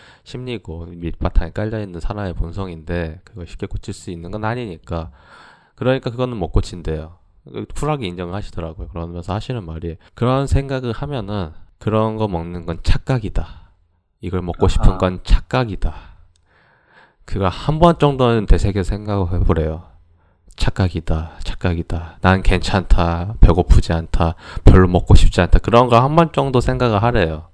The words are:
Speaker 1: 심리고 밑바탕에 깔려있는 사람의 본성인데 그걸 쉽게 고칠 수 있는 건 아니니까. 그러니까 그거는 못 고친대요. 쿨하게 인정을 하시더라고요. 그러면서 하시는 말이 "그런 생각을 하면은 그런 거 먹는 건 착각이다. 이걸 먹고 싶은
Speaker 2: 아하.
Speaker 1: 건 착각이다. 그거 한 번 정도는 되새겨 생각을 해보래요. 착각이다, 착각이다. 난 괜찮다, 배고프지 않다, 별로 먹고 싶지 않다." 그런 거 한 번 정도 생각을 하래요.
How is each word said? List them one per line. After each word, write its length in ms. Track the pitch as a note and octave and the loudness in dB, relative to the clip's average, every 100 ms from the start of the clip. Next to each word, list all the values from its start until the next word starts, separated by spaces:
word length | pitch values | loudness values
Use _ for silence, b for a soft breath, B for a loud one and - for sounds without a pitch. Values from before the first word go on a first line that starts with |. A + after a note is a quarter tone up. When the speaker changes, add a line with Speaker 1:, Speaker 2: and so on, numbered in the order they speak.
| B B - | B B -18
Speaker 1:
심리고 640 | B2 B2+ A#2 - E2 E2+ | -14 -12 -12 -12 -14 -14
밑바탕에 640 | F2 E2+ - F2+ - E2+ | -12 -10 -6 -2 0 0
깔려있는 500 | F#2 A2 A2 G2+ E2+ | -4 -6 -6 -10 -8
사람의 320 | - G#2 G2 | -8 -6 -6
본성인데 880 | E2 E2+ E2+ F#2+ E2 D#2 F2 E2 D#2+ | -6 -8 -8 -10 -12 -8 -6 -6 -10
그걸 240 | - G#2 E2+ | -18 -18 -16
쉽게 200 | - G2 | -12 -10
고칠 260 | - - | -10 -10
수 180 | F#2+ - | -12 -12
있는 200 | E2+ E2+ | -14 -12
건 120 | G#2 | -8
아니니까. 680 | G#2+ B2 A#2 D#2+ - E2+ E2 B B B B B B _ | -6 -6 -8 -12 -10 -8 -10 B B B B B B _
그러니까 340 | A#2 C3 B2+ | -2 -2 -4
그거는 260 | A#2 B2+ A#2 | -6 -6 -6
못 140 | E2 | -2
고친대요. 600 | - F#2+ F#2 D#2+ D#2 D#2+ E2+ _ _ - A2 G#2 - | -2 -2 -6 -8 -8 -10 -18 _ _ -16 -14 -12 -8
쿨하게 300 | D3 D3 G2+ | -6 -4 -6
인정을 260 | F2 F2 F#2+ | -8 -8 -8
하시더라고요. 540 | G#2 - E2 D#2+ - | -10 -10 -10 -10 -12
그러면서 440 | F2 E2+ F2 E2+ | -10 -10 -10 -8
하시는 300 | G2 - B2 | -8 -6 -10
말이 340 | E2+ D#2+ E2+ D#2+ b | -10 -10 -10 -12 b
"그런 320 | - A#2+ C3 C3+ | -4 -2 0 0
생각을 440 | C3+ C#3 C3+ B2+ | -2 -2 -6 -6
하면은 600 | A2+ C#3+ C#3 G2 G#2 E2 - - _ | -8 -8 -8 -8 -8 -8 -12 -20 _
그런 380 | - A2 A2 A2 | -4 0 -2 -2
거 100 | A2 | -4
먹는 380 | E2+ E2+ F2 E2 | -4 -6 -10 -10
건 120 | D#2+ | -4
착각이다. 880 | - - - C3 G2+ - D#2+ - - _ _ _ _ _ | 0 0 0 -4 -4 -6 -6 -12 -20 _ _ _ _ _
이걸 220 | F#2 F#2 | -8 -6
먹고 240 | F2 E2+ G2 | -6 0 0
싶은 220 | - - | 4 4
Speaker 2:
아하. 80 | F#2 | 4
Speaker 1:
건 200 | F#2 F#2 | 0 -2
착각이다. 680 | - - - B2+ A#2+ F2+ E2+ - - - _ _ b b b b b b b b - | 2 2 2 -4 -2 -4 -4 -6 -16 -20 _ _ b b b b b b b b -8
그거 220 | F#2 F#2+ | -2 -2
한 320 | - - D#3 | -2 -4 2
번 180 | E3+ E3 | 4 4
정도는 480 | D3 C3+ B2 A#2 G2+ | 2 2 2 2 4
되새겨 380 | G2 G#2+ G2 | 4 4 -2
생각을 480 | F2 G#2 G#2 G2+ F2+ F2 | -2 -4 -4 -2 -2 0
해보래요. 440 | F2 E2 D#2 D#2+ - - _ _ _ _ _ - | 2 2 0 -6 -14 -20 _ _ _ _ _ -4
착각이다, 840 | - - F#2 E2+ - D#2+ E2 - | -2 0 -2 -2 -4 -4 -4 -10
착각이다. 760 | - - F#2 E2+ E2+ E2+ E2 - | -10 -6 -4 -4 -4 -8 -10 -2
난 220 | F#2 F#2+ | 2 4
괜찮다, 920 | F2+ F#2 - G2+ F2 - E2+ E2+ F2+ A#2 | 4 2 0 -2 4 4 4 -2 -6 6
배고프지 540 | - E2+ F2 - - | 8 8 6 4 4
않다, 420 | E2 E2 - E2+ E2 B B - | -2 -2 0 0 -2 B B 6
별로 220 | F#2+ F#2 | 8 8
먹고 280 | F2 - - | 4 8 8
싶지 260 | - - | 8 6
않다." 180 | F2 - | 4 4
그런 280 | - A#2 B2 | 6 4 6
거 80 | A#2 | 4
한 180 | C3 D#3 | 4 2
번 160 | D#3+ | 2
정도 280 | - C#3 B2+ | 0 0 0
생각을 400 | A#2 B2+ B2 G#2 | 0 0 0 2
하래요. 460 | A#2 B2 E2 D#2 - | 2 2 0 -2 -12